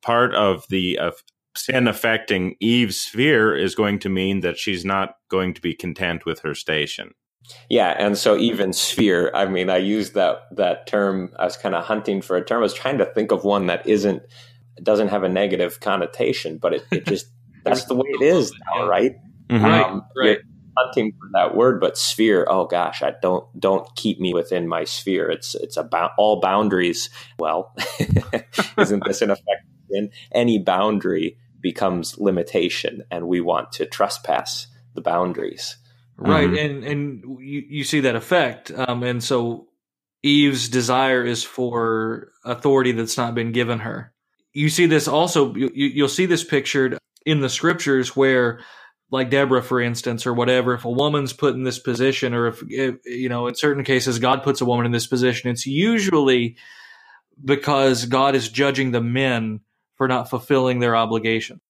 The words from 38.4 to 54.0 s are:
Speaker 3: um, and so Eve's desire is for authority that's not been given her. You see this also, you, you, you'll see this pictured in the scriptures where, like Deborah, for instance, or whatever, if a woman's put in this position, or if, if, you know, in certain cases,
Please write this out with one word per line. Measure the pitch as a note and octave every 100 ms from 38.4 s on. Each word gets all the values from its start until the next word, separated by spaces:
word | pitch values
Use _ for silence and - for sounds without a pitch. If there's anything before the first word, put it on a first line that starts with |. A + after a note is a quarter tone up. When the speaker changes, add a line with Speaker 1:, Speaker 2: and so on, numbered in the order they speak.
| B2 A2+ - -
Speaker 3:
um, | B2 A#2+
and | B2 A#2+
so | A#2 B2+ A#2+ A2+ - _ _ _ _ _
Eve's | C#3+ D3 C#3+ C3+ A#2
desire | B2+ A#2 B2+ C3 B2+ A#2+
is | A#2
for | - - B2 A#2+ A2+ A2+ A2 A2+ - _ A#2+
authority | A#2+ C#3+ C3+ B2+
that's | A2+ A2+ -
not | A#2+
been | A#2 A#2
given | A#2 A#2 A#2+
her. | A2 G#2+ A#2 _ _ _ _
You | C#3+ D3+
see | D#3 E3+
this | D#3+ C#3+
also, | C#3+ E3+ E3 C3+ G2+
you, | C3
you, | B2+ C#3+
you'll | C#3 C#3
see | - F#3
this | E3
pictured | - C#3+ C3+ C#3 C3 - _ _ -
in | D3+
the | C3+
scriptures | - E3 E3+ C#3+ C3+ B2 C3
where, | C3+ C3 A#2+ A#2+ - - - _ _
like | C3 B2+
Deborah, | C#3 C#3 B2+
for | A#2+ B2
instance, | A#2+ A#2 - A#2 B2+
or |
whatever, | A#2+ A#2+ B2+ B2 A#2+
if | A#2+
a |
woman's | A#2+ D3 D3 C3+
put | - D3 B2
in |
this | C3 B2
position, | - A#2 C3 C3 B2+ A#2+
or | A#2
if, | A2+ -
if, | A#2+ C3+ B2 -
you | A#2+ B2+
know, | A#2+ A#2+
in | A#2+
certain | D3 C#3
cases, | C3 C3